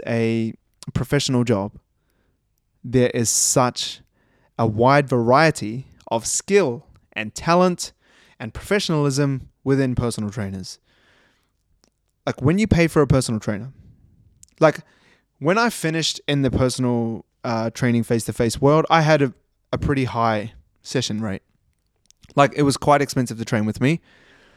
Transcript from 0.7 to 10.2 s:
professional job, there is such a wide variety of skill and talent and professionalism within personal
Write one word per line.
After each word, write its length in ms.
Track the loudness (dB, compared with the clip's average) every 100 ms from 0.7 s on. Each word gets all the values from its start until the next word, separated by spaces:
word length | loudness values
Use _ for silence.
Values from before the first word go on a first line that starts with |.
| _ -8
professional 500 | -6 -2 -2 2 0
job, 300 | 2 0 -2 -10 _ _ _ _ _ _ _ _ _ _
there 260 | -2 2 2
is 220 | 2 0
such 720 | 0 2 2 0 -2 -8 -12 _ _ _ _ _ -4
a 80 | -2
wide 420 | 2 4 4 2
variety 800 | 0 4 6 4 0 -6 -10 -14 _ -6
of 160 | -4 -4
skill 580 | -6 2 2 2 -4 -12 _ _
and 200 | -10 -10
talent 580 | -4 2 4 2 0 -8 -14 _ _ _ -14
and 140 | -14
professionalism 960 | -10 -4 -2 0 0 0 0 0 -2 -8 _
within 320 | 0 0 0 0
personal 340 | -2 -4